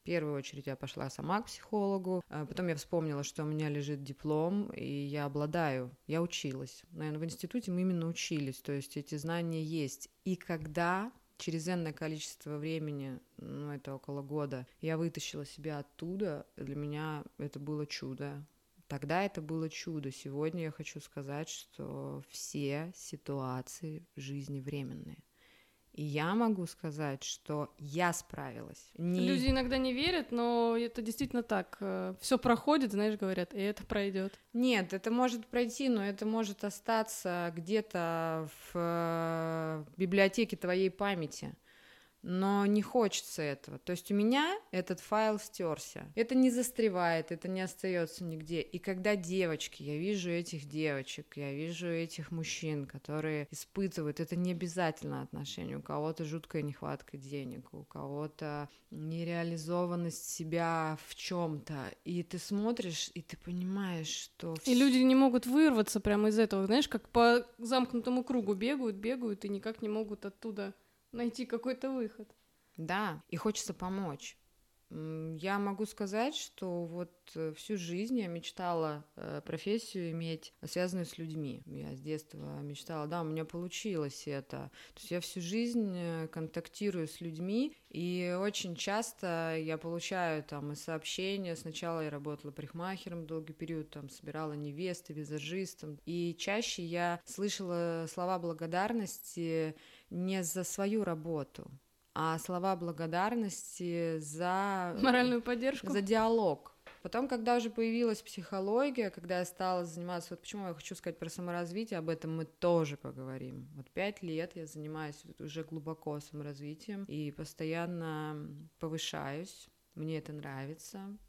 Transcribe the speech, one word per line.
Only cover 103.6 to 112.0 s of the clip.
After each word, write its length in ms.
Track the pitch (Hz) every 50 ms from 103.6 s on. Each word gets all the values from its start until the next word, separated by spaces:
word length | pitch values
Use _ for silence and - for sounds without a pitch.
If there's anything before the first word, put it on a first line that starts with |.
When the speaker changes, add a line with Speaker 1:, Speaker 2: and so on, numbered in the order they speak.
| - - - - 180 175 170 170 170 165 160 160
Speaker 1:
за 800 | 156 147 151 156 175 180 185 190 196 202 196 190 180 175 165 208
Speaker 2:
Моральную 400 | 196 262 247 247 247 254 247 240
поддержку? 500 | 233 - 247 233 240 262 277 269 - 196 185
Speaker 1:
за 80 | 202 202
диалог. 720 | 190 220 220 220 226 226 226 214 180 147 127 - - - _ _ - - - _
Потом, 260 | 180 - 226 262 262
когда 280 | 254 240 220 233 240
уже 140 | 240 226 226
появилась 500 | 226 - 226 226 226 233 240 233 214 208
психология, 920 | - - - - 170 - - 196 190 202 214 240 277 285 262 254 226 196
когда 280 | - - 170 175 180 180
я 60 | 180
стала 400 | 175 - - 185 185 185 180 175
заниматься, 460 | 170 160 170 175 175 180 175 165 -
вот 100 | - 170
почему 260 | - - - 208 196
я 80 | 185 170
хочу 220 | 147 - - 190
сказать 220 | - - 175 160 -
про 80 | - 165
саморазвитие, 680 | - - 180 175 175 175 175 165 175 202 226 220 208
об 100 | 175